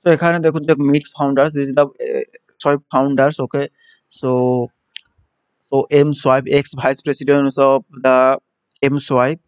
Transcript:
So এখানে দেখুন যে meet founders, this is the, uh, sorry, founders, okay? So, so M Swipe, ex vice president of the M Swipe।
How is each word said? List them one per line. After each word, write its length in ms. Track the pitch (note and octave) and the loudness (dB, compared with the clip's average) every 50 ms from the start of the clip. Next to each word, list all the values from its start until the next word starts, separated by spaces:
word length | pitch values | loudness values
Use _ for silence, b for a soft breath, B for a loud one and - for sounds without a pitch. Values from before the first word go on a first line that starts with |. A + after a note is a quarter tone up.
So 60 | _ F3 E3 | _ 2 0
এখানে 200 | D3+ F3 E3+ E3+ F3 D#3+ | 2 2 0 0 2 0
দেখুন 160 | D#3+ D#3 D#3+ D3 D3+ | 0 -2 -2 -2 -2
যে 60 | D#3+ C#3 C#3+ C#3 C#3+ | 0 0 2 2 2
meet 140 | D3+ C#3+ - - | 0 -2 -6 -6
founders, 360 | - D3 C#3 C#3 C3 C#3 D#3 D3+ | -4 -2 0 2 2 0 0 0
this 80 | C#3+ C#3 C#3 | -4 -4 -2
is 60 | C3 C#3+ | 0 0
the, 60 | D3 C#3 - _ - | 0 0 -2 _ -8
uh, 180 | B1+ B1 C2+ - _ _ - _ _ _ _ - | -6 -6 -6 -6 _ _ -20 _ _ _ _ -2
sorry, 160 | D3 C#3+ C#3 _ _ - | -2 -2 -2 _ _ -2
founders, 440 | C3+ C3+ C#3+ C#3 C3+ C3+ C#3+ D#3 - C3+ | -2 0 0 0 0 0 0 0 -4 -8
okay? 220 | B2 - C#3+ C#3+ C#3 _ b b b b b b _ - - | -6 -4 -6 -6 -6 _ b b b b b b _ -18 -6
So, 120 | - C3 B2+ B2+ B2+ B2+ B2+ B2 A#2+ A#2 _ _ _ _ _ - _ _ _ _ _ _ _ _ _ _ _ _ _ _ | -4 -2 0 0 0 0 0 -2 -4 -6 _ _ _ _ _ -20 _ _ _ _ _ _ _ _ _ _ _ _ _ _
so 80 | - C3+ - - D3+ C#3+ C#3+ | -2 -2 -2 2 2 2 2
M 20 | D3+ D3 C3+ - | 2 -2 -2 0
Swipe, 240 | C3+ C3 C3+ C3 C3+ C3 C#3+ | 2 2 2 0 0 -2 -2
ex 60 | C#3+ - - C3+ | -2 -2 -10 -4
vice 200 | C3 C3 C3+ - - | -4 -4 -4 -4 -4
president 380 | D3+ C#3 - C3+ C3+ C#3+ C#3+ C#3 C#3 C3 - C#3 C3+ | -6 -6 -4 0 0 2 2 2 -2 0 2 2 2
of 120 | C3+ C3+ - _ D3 C3 B2+ | 2 0 -2 _ -20 -2 0
the 140 | C3 C3 C3 C3 C3 C3+ C3+ _ _ _ _ _ _ - _ - C#3 C#3 | 2 4 4 4 2 2 0 _ _ _ _ _ _ -8 _ -2 0 0
M 40 | C#3+ C3 | -2 -2
Swipe। 360 | - C3+ B2+ B2 C3 D#3+ E3+ _ | 0 0 2 2 2 0 -6 _